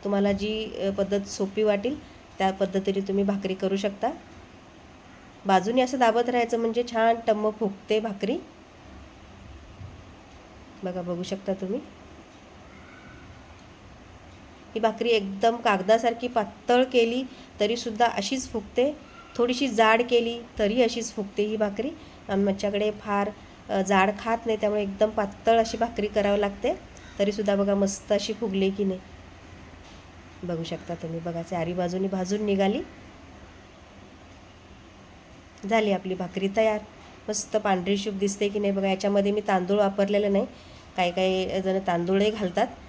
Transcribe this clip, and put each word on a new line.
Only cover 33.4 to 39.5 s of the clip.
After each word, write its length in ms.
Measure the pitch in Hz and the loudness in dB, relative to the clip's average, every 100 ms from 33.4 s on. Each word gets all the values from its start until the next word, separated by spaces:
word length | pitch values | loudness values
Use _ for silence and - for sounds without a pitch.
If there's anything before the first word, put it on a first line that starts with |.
| - - - - - - - - - - - - - - - - - - - - - - 196 | -20 -20 -20 -20 -20 -20 -20 -20 -20 -20 -20 -20 -20 -20 -20 -20 -20 -20 -20 -20 -20 -12 0
झाली 220 | 226 214 | 2 2
आपली 220 | 190 190 | 0 -2
भाकरी 340 | 185 175 196 196 202 | -6 -4 -2 0 2
तयार. 220 | 220 214 - - - - - | 2 2 -4 -20 -20 -16 -6
मस्त 280 | 214 - 214 | -6 0 0
पांढरी 400 | 208 185 180 202 | 2 0 2 0
शुभ्र 220 | 214 196 | -2 -2
दिसते 300 | 202 196 202 | -2 0 -2
की 100 | 208 | 0
नाही 140 | 202 | 0
बघा. 160 | 196 196 | 2 0
याच्यामध्ये 440 | 190 202 202 202 | 0 2 2 2
मी 80 | 208 | 0
तांदूळ 300 | 208 | 2